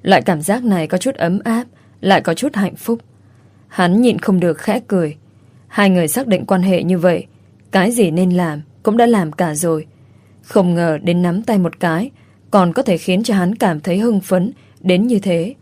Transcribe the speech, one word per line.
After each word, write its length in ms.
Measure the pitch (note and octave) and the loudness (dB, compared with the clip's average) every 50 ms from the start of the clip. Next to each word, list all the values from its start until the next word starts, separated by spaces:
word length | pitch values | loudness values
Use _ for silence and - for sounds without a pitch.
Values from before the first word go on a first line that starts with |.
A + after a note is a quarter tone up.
Loại 200 | - - F#3+ - | 2 2 2 2
cảm 200 | - - F3+ D3+ | 2 0 -2 -2
giác 220 | D3+ - G3 B3 B3 | -2 -2 -4 -2 0
này 220 | A#3 G3+ F3 D#3 | 0 0 0 0
có 120 | D#3 - F#3 | -2 -4 -2
chút 160 | - C4+ C4+ | -2 -4 -2
ấm 240 | - E3+ E3+ F3+ G3+ - | -2 -2 -2 -2 -2 -2
áp, 200 | A#3 A3+ A#3 A#3+ - - _ _ _ _ _ | -2 -2 -2 -4 -8 -18 _ _ _ _ _
lại 200 | - G3 G3 E3 | 0 2 2 2
có 140 | - - E3 | 2 -2 -4
chút 200 | - B3 C#4+ - | -2 -4 -4 -2
hạnh 220 | G#3 G3 F3+ - | -2 -4 -4 -4
phúc. 240 | - - - A#3 A#3 - _ _ _ _ - _ - _ _ _ _ _ _ | -8 -6 -6 -6 -6 -6 _ _ _ _ -20 _ -20 _ _ _ _ _ _
Hắn 320 | - - F3+ F3 F3+ G#3+ | -4 0 0 2 4 4
nhịn 180 | B3 B3 G3+ E3 | 4 2 2 0
không 220 | - - F#3+ F3+ | 0 0 0 2
được 180 | E3+ F3 D#3 - | 2 0 -2 -2
khẽ 220 | - - G3+ B3 - _ | -4 -4 -4 -4 -4 _
cười. 280 | G3+ F#3 E3+ D3+ D3 - _ _ _ _ _ _ _ - _ _ | -2 -2 -2 -2 -6 -12 _ _ _ _ _ _ _ -20 _ _
Hai 220 | - - G#3 G3 | -2 0 2 4
người 180 | F#3 F3+ E3 D3+ | 4 2 0 0
xác 180 | - A#3+ C4+ | -2 -4 -2
định 200 | B3 G3 - - | -2 -2 -2 0
quan 160 | - G3 F#3 | 0 0 0
hệ 200 | F3+ G3 F#3 F3 | 2 2 0 0
như 160 | - E3+ F#3 F3 | 0 0 0 2
vậy, 280 | D#3+ F#3 E3+ - - - _ _ _ _ _ _ _ _ | 2 2 0 0 -4 -12 _ _ _ _ _ _ _ _
cái 220 | - F#3+ A#3 - | 0 2 2 2
gì 180 | A#3+ A#3+ A3 E3+ | 2 2 0 2
nên 200 | D#3 F3 F#3 F3+ | 2 0 2 2
làm 320 | F3+ F3+ F3+ E3 D3+ D3 D3+ _ - _ | 2 0 0 -2 -4 -8 -12 _ -20 _
cũng 140 | _ A3 G#3 | _ 0 2
đã 100 | A#3 A#3 | 4 4
làm 260 | A#3+ A#3 G3+ F3 D3+ | 4 4 2 0 -2
cả 220 | D3 - F#3 D#3+ D3+ | -2 -2 -2 -2 -2
rồi. 320 | D3 F3 E3+ D#3+ D#3 D3+ - _ _ - _ _ _ _ _ - _ | -2 -2 -2 -2 -2 -4 -10 _ _ -20 _ _ _ _ _ -20 _
Không 320 | _ - - G#3+ F#3 F3+ F3 | _ 0 0 2 2 4 2
ngờ 240 | E3+ E3+ E3 D#3 D3 | 2 0 0 -2 -2
đến 200 | - F3 F3 F3 | -2 -2 0 0
nắm 200 | F3+ F3 E3+ G3 | 0 0 -2 -2
tay 160 | A3+ - A3+ G3 | -2 0 0 0
một 220 | F3+ E3 - _ | 0 -2 -4 _
cái, 300 | - E3+ D#3+ E3+ A3 C#4 - _ _ _ _ _ _ - | -2 -2 -2 -2 -4 -6 -10 _ _ _ _ _ _ 0
còn 220 | - G3+ F3+ F3 | 2 2 2 2
có 100 | D#3+ B3 | 0 -2
thể 160 | C#4 - - - | 0 0 -2 -2
khiến 240 | - - F3+ F#3 | 0 -2 -2 -2
cho 120 | A#3 B3 G#3+ | 0 0 0
hắn 200 | G3 F3+ F3 A3 | 0 0 0 0
cảm 260 | - A#3+ F#3+ E3 - | 0 0 -2 -2 -2
thấy 180 | D3+ F#3+ E3+ F#3+ | -4 -4 -2 0
hưng 220 | A3 A#3+ A3 G3 | 0 0 0 -2
phấn 320 | F#3 - F#3+ F#3 F3 A#3 - - - - _ - | -2 0 0 0 0 -2 -6 -12 -20 -20 _ -6
đến 260 | - F#3 F3+ F3+ G#3+ | 0 0 2 2 2
như 120 | B3 A#3+ G3+ | 2 0 0
thế. 360 | G3+ G3+ F3 E3+ E3 G#3+ C#4 _ | 0 0 -2 -2 -2 -4 -8 _